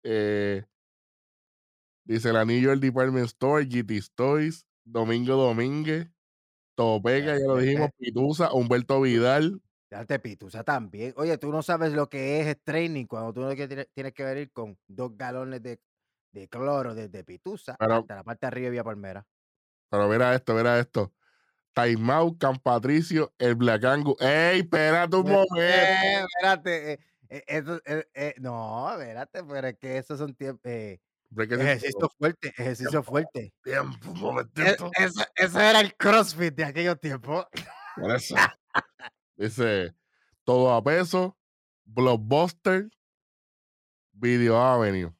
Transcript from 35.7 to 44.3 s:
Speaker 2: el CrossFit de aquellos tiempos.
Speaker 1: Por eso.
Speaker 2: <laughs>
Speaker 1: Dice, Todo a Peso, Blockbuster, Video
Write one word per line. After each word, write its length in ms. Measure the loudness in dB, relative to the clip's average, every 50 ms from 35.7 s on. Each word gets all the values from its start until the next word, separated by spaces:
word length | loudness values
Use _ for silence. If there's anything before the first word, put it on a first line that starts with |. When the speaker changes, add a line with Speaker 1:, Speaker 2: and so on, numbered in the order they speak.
| 6 6
Speaker 2:
el 160 | 4 2 -2
CrossFit 580 | _ 4 6 6 6 4 2 -2 -2 -2 -2 -2
de 100 | -4 -6
aquellos 360 | -4 -2 -2 0 0 -2 -2
tiempos. 460 | -4 -8 -8 -6 -6 -4 -4 -4 -4 _ -14 -16 -14 -14 -20 -20 -18 -16 -12
Speaker 1:
Por 140 | -8 -4 -2 -2
eso. 180 | -2 -2 -2 0
Speaker 2:
<laughs> 800 | 0 0 0 0 _ _ _ -6 -6 -6 _ _ _ -20 -20 _ _ _ _ _ -6
Speaker 1:
Dice, 560 | -6 -6 -2 0 0 2 2 0 -2 -4 -10 _ _ _ _ _ _ _ _ _ _
Todo 300 | 2 4 6 6 6 4
a 100 | 4 4
Peso, 540 | 2 2 2 0 0 0 0 0 -2 -4 _ _ _ _ _ _ _ _ _ _
Blockbuster, 1040 | -8 0 2 4 4 4 2 2 2 4 4 4 2 -2 _ _ 2 2 2 0 -4 _ _ _ _ _ _ _ _ _ _ _ _ _ _ _ _ _ _ _ _ _ _ _ _
Video 460 | _ -2 0 2